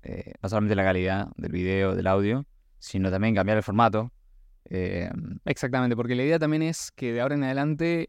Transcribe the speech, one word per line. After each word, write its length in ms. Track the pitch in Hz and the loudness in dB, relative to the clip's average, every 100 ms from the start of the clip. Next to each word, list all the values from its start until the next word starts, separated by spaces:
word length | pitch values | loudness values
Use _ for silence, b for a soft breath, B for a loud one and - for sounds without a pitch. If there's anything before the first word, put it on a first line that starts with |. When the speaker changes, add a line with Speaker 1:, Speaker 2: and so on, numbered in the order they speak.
Speaker 1:
eh, 320 | 64 - - - | -12 -12 -12 -8
no 60 | 95 | -2
solamente 240 | 107 104 | 0 2
la 100 | 196 | 4
calidad 440 | 95 92 92 95 - - | 4 2 2 0 -4 -8
del 140 | - | -6
video, 440 | 87 92 98 95 | -2 0 2 2
del 120 | 92 92 | 2 2
audio, 380 | 98 101 131 143 _ _ - | 2 2 0 -4 _ _ -20
sino 320 | - 95 95 | -6 -2 0
también 240 | 92 110 | 2 2
cambiar 220 | 98 95 107 | 2 4 2
el 60 | |
formato. 500 | 104 101 117 107 120 - - - - - - | 2 4 4 4 -4 -10 -20 -20 -20 -20 -8
Eh, 440 | 92 92 90 87 - - 101 95 | -4 -4 -4 -6 -8 -10 -8 -6
Speaker 2:
Exactamente, 500 | - 127 127 123 117 | -4 -2 0 0 0
porque 180 | 117 | -2
la 100 | 123 | 0
idea 140 | 143 165 | 2 2
también 240 | 151 156 | 2 0
es 280 | 160 165 - | -2 -4 -10
que 200 | - 123 | -8 -4
de 80 | 117 | -2
ahora 140 | 135 147 | 0 0
en 80 | |
adelante 600 | 131 139 147 151 170 170 | -2 0 -2 0 0 -2